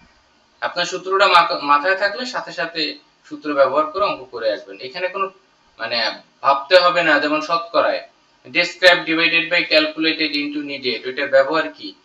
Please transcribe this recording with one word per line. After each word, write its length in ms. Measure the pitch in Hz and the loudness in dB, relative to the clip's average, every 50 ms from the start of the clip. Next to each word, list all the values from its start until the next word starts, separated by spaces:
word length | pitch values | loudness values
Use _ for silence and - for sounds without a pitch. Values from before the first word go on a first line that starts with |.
| _ _ _ _ _ _ _ _ _ _ _ _ | _ _ _ _ _ _ _ _ _ _ _ _
আপনার 240 | - - - 175 175 | -8 -6 -4 -4 -4
সূত্রটা 420 | 175 185 175 175 190 190 196 202 | -4 -6 -8 -4 -2 2 4 4
মাথা-, 360 | 190 185 175 165 - - 147 147 | 6 6 6 6 4 0 -2 0
মাথায় 340 | 143 143 147 185 185 190 | 2 2 2 2 2 0
থাকলে 300 | 190 202 202 202 247 254 | 0 0 -2 -4 -4 -8
সাথে 260 | - - 175 165 175 165 | -8 -8 -8 -8 -8 -8
সাথে 460 | 175 165 160 - 165 156 147 143 - _ _ _ _ _ - | -8 -8 -6 -4 -4 -4 -6 -6 -10 _ _ _ _ _ -16
সূত্র 260 | 156 147 147 151 147 | -14 -10 -8 -2 2
ব্যবহার 320 | 139 135 131 131 151 156 | 2 2 4 2 0 -2
করে 180 | 151 - 190 202 | -2 -2 -2 -2
অঙ্ক 220 | 185 151 - 127 - | -2 -2 -6 -10 -12
করে 220 | - 113 113 110 104 | -10 -6 -4 -2 -2
আসবেন। 240 | 95 - 98 98 - | -4 -6 -12 -16 -14
এখানে 280 | - - - 180 185 180 | -14 -12 -8 -6 -6 -6
কোনো, 220 | 190 202 190 190 - _ _ _ _ _ _ _ _ - | -4 -4 -6 -6 -6 _ _ _ _ _ _ _ _ -10
মানে, 320 | 110 117 117 117 110 107 - - - _ _ _ - | -8 -6 -4 -2 -2 -4 -6 -8 -14 _ _ _ 0
ভাবতে 360 | 135 139 - - - 185 180 | 0 0 0 2 4 6 6
হবে 240 | 175 175 - 175 165 | 6 6 4 2 2
না। 180 | 156 151 147 | 2 2 2
যেমন 200 | 151 147 151 151 | 2 0 0 -2
শতকরায় 600 | - - - 139 - - - 143 135 117 98 90 - - _ _ _ _ _ _ _ 127 123 | -2 -2 -2 -2 -2 -2 0 0 2 2 0 -2 -6 -12 _ _ _ _ _ _ _ -4 -2
describe 480 | 170 175 175 - - - 180 170 165 156 160 | -2 -2 -2 -2 2 4 4 4 4 2 0
divided 380 | 165 160 165 165 160 165 160 160 175 | 0 0 2 2 2 0 0 0 0
by 100 | 175 160 - 160 | -2 0 2 2
calculated 600 | 156 156 151 - 156 160 160 156 156 156 151 143 147 147 | 2 2 2 0 -2 0 0 0 0 -2 -4 -2 -4 -4
into 180 | 147 147 151 143 143 | -4 -6 -8 -8 -8
needed, 360 | 139 135 123 123 117 - - | -8 -6 -4 -4 -4 -4 -6
ওইটার 220 | 127 127 143 143 135 | -8 -6 -6 -2 2
ব্যবহার 400 | 135 135 135 - - 156 151 - | 4 2 4 2 0 -2 -2 -4
কি? 260 | - - 107 98 - _ _ | -8 -14 -16 -18 -18 _ _